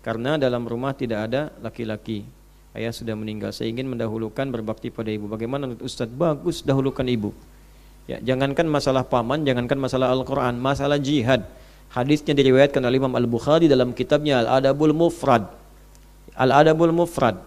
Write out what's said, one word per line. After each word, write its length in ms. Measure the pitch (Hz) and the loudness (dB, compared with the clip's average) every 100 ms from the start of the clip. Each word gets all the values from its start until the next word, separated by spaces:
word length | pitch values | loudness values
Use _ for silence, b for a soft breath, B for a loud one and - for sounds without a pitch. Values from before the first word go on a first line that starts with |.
karena 400 | - 113 123 156 | -6 -4 -2 0
dalam 240 | 135 120 | 0 0
rumah 320 | 117 117 135 135 | -4 -6 -6 -6
tidak 320 | 127 110 110 | -6 -4 -4
ada 240 | 127 151 - | -4 -6 -10
laki-laki. 640 | 113 - 113 107 - 107 110 - b b b | -14 -10 -8 -8 -8 -10 -10 -20 b b b
Ayah 240 | 113 113 117 | -10 -8 -8
sudah 160 | 117 | -8
meninggal. 400 | 107 110 107 104 | -8 -8 -8 -8
Saya 160 | 107 117 | -6 -6
ingin 240 | 113 131 | -6 -6
mendahulukan 560 | 123 113 110 110 107 139 | -6 -6 -4 -6 -6 -6
berbakti 400 | 120 110 110 123 | -6 -8 -8 -10
pada 240 | - 110 | -8 -6
ibu. 160 | 107 104 | -6 -8
Bagaimana 400 | 110 117 139 135 | -8 -6 -6 -6
menurut 160 | 117 | -10
Ustadz?" 320 | 131 - 117 123 | -12 -8 -8 -2
Bagus, 480 | 170 143 175 156 | -2 -2 -4 -6
dahulukan 400 | - 135 135 131 | 0 2 0 -2
ibu. 240 | 127 120 104 - - b b b b b - | -2 -2 -2 -8 -20 b b b b b -12
Ya, 160 | - | -8
jangankan 400 | 113 127 139 139 165 | -2 0 0 0 0
masalah 320 | 147 135 131 | 2 2 0
paman, 400 | 127 127 113 147 | 2 0 0 0
jangankan 320 | 147 123 120 139 | 0 0 0 -2
masalah 400 | 131 131 127 131 | -2 0 2 0
Al-Quran, 400 | 127 139 127 120 | -2 -2 -2 -2
masalah 400 | 131 135 139 147 | -2 0 0 0
jihad. 480 | 135 147 120 127 95 B B B B | 0 0 2 0 0 B B B B
Hadisnya 400 | - 127 151 - | -4 0 0 2
diriwayatkan 480 | 147 135 127 139 139 | 4 6 6 6 4
oleh 240 | 127 131 | 2 0
Imam 80 | 131 | 0
Al-Bukhari 560 | 123 120 117 135 160 170 | 0 0 0 2 4 6
dalam 240 | 131 123 | 4 2
kitabnya 480 | 120 123 147 151 131 | -2 0 0 2 0
Al-Adabul 560 | 113 131 135 139 156 151 | 2 2 2 2 2 4
Mufrad. 480 | 170 165 131 120 95 - - - - - - - - - | 2 0 2 4 2 -14 -20 -20 -20 -20 -20 -20 -20 -2
Al-Adabul 560 | 131 135 156 160 165 165 | 4 6 6 6 4 2
Mufrad. 400 | 170 170 127 101 | 0 2 0 0